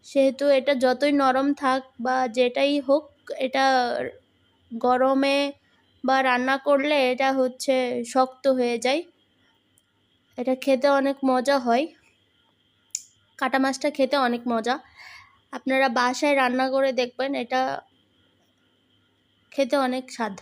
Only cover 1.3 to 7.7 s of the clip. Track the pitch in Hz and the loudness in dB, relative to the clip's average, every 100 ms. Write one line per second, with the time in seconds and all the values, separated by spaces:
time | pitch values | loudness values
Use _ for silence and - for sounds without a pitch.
1.3 | 254 277 285 277 262 262 - 240 262 254 | 2 0 0 0 -2 -4 -8 -4 -2 -2
2.3 | 220 247 247 277 285 269 285 302 _ - | 0 0 2 0 0 2 0 0 _ -16
3.3 | - 262 269 269 262 247 - 127 - _ | -8 -4 0 2 2 0 -4 -6 -10 _
4.3 | _ _ _ _ 226 247 247 262 269 277 | _ _ _ _ -4 0 2 2 2 2
5.3 | 277 285 285 _ _ _ _ 254 269 262 | 0 -2 -8 _ _ _ _ 0 2 2
6.3 | 247 254 269 285 285 294 294 254 254 269 | 0 0 -2 0 0 2 2 0 0 0
7.3 | 269 254 254 - | 0 -2 -2 -2